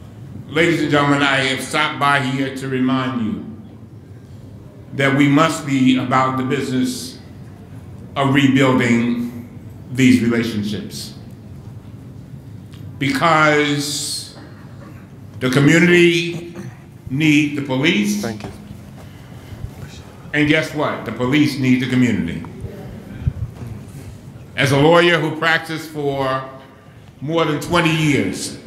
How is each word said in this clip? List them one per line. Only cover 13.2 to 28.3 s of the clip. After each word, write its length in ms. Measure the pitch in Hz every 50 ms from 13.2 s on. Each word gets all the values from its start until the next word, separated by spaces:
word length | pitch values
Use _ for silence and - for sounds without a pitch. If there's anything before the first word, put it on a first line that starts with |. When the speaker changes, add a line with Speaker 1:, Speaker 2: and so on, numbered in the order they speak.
| 160 165 160 156 156 151 151 147 147 147 147 143 143 - - - - - - - - - - - - - - - - - - - - - - - - - - - - - - -
Speaker 1:
the 80 | 131 127
community 1040 | 127 143 143 151 165 170 175 175 175 175 175 170 170 170 170 170 170 - - - - - - - - - - - - - - -
need 480 | 131 139 160 156 147 147 151 143 143
the 60 | 139
police. 580 | 135 - 131 131 147 170 196 208 208 208 - -
Speaker 2:
Thank 220 | - 113 110 104
you. 80 | 104 101 - - - - - - - - - - - - - - - - - - - - - - - - - - - - - - - - - - - - -
Speaker 1:
And 120 | 147 151
guess 280 | 147 156 160 156 - -
what? 320 | 147 139 117 101 - -
The 60 | 117
police 460 | 107 123 123 127 143 151 143 - - 135
need 220 | 127 127 127 127
the 60 | 131 123
community. 560 | 127 127 123 117 104 90 85 85 82 82 - - - - - - - - - - - - - - - - - - - - - - - - - - - - - - - - - - - - - - - - - - -
As 160 | - 139 120
a 60 | 139 139
lawyer 400 | 143 156 170 170 175 175 175 156
who 180 | 151 156 151 156
practiced 500 | 165 165 160 165 160 - 160 151 - -
for 580 | - 151 143 143 139 135 135 131 131 127 - - - - - - - - - - - - - - - -
more 240 | 135 147 165 165 160
than 140 | 151 147 139
twenty 320 | - - 175 170 165 160 160
years 640 | 156 156 147 139 - - -